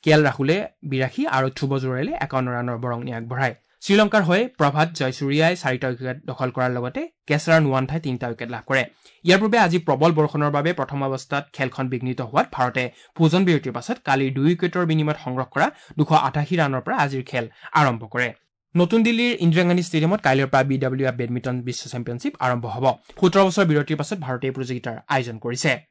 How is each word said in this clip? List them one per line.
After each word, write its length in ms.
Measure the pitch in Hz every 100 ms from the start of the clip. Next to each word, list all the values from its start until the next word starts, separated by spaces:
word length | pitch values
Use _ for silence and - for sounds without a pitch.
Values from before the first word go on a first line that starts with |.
কে 80 | -
এল 80 | 151 147
ৰাহুলে 280 | 127 135 180 - _ 156
বিৰাশী 320 | 135 131 - 311 131
আৰু 100 | 135 131
ধ্ৰুৱ 240 | 135 139
জুৰেলে 300 | 131 127 185 320
একাৱন্ন 240 | - 135 127 123
ৰানৰ 220 | 123 120
বৰঙণি 280 | 123 120 123 117
আগবঢ়ায়। 360 | 117 127 131 113 _ _
শ্ৰীলংকাৰ 380 | - 202 208 214 170
হৈ 120 | 180 254 -
প্ৰভাত 280 | 143 143 165 160
জয়সূৰ্যাই 560 | 131 131 139 147 160 175
চাৰিটা 240 | 139 127 135
উইকেট 260 | 120 127 131 -
দখল 180 | 127 127 123
কৰাৰ 140 | 127 123
লগতে 240 | 123 262 330 _ -
কেচৰাৰ 320 | 147 165 160
নোৱানথাই 360 | 147 131 131 160
তিনিটা 220 | 151 123 123
উইকেট 200 | 110 117
লাভ 80 | 117 -
কৰে। 120 | 135 117 _ - _
ইয়াৰ 160 | 170 190
পূৰ্বে 180 | 214 233
আজি 140 | 180 175 160
প্ৰবল 220 | 135 160 156
বৰষুণৰ 340 | 151 151 147 143
বাবে 140 | 151 -
প্ৰথম 200 | 135 143 135
অৱস্থাত 380 | 131 - 139 139 -
খেলখন 300 | 131 - 131
বিঘ্নিত 280 | 127 127 127 117
হোৱাত 160 | 139 - -
ভাৰতে 260 | 123 127 123 _ - -
ভোজন 240 | 160 175 185
বিৰতিৰ 240 | 151 135 120
পাছত 200 | 123 240 -
কালিৰ 220 | 135 135 131
দুই 100 | 147
উইকেটৰ 340 | 175 175 180 175
বিনিময়ত 280 | 160 151 147
সংগ্ৰহ 220 | 131 127 127
কৰা 120 | 135 214 - - -
দুশ 120 | 151 156 131
আঠাশী 260 | 151 147 175
ৰানৰ 220 | 143 131 -
পৰা 100 | 254
আজিৰ 200 | 143 135 127
খেল 160 | 127 113 _ - 147
আৰম্ভ 220 | 143 113 113
কৰে। 140 | 123 123 - _ _ _
নতুন 260 | 170 175 226 226
দিল্লীৰ 260 | 226 240 240
ইন্দিৰা 200 | 170 165 175
গান্ধী 160 | 180 175
ষ্টেডিয়ামত 320 | 156 160 208 139
কাইলৈৰ 220 | 131 135
পৰা 100 | 135 135
বি 80 | 135
ডব্লিউ 220 | 131 131 131
এফ 60 | 123
বেডমিণ্টন 360 | 117 120 131 123 123
বিশ্ব 140 | 120 -
চেম্পিয়নশ্বিপ 420 | 123 117 120 285 -
আৰম্ভ 200 | 127 120 117
হ'ব। 100 | 120 131 113 - -
সোতৰ 220 | 185 196 196
বছৰ 180 | 180 180
বিৰতিৰ 260 | 147 143 151
পাছত 180 | 147 208 127
ভাৰতে 180 | 127 131
এই 60 | 131
প্ৰতিযোগিতাৰ 400 | 127 123 120 113 -
আয়োজন 220 | 139 123 113
কৰিছে। 280 | 117 123 156 123 _